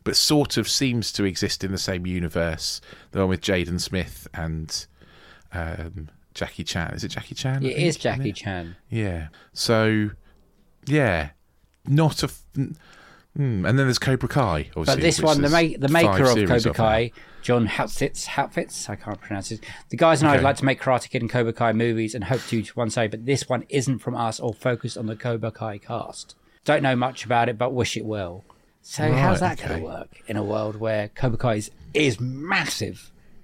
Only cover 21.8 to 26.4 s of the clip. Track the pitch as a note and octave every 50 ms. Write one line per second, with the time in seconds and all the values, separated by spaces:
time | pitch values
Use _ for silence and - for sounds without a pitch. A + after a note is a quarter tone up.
21.8 | A#2 A#2+ A2+ A2 A2+ G#2+ - B2 F2+ E2+ C3 A#2 - - B2 A2+ G2+ - - A#2
22.8 | A#2+ A2 - B2 A2+ G#2 G#2 G#2+ A#2 B2+ C#3+ B2+ - - C3 A#2 - - - C#3
23.8 | B2 C#3 C3 A2 - B2+ B2 A#2+ A#2 A2+ A2+ - C3 B2 G2+ - - B2+ B2 A2
24.8 | - A#2 - - A2+ A2 A2 G#2+ - B2 A#2 A2+ A2 A2+ - - A#2 A2 G#2 G#2+
25.8 | - - A#2+ A2 - - - - - - - _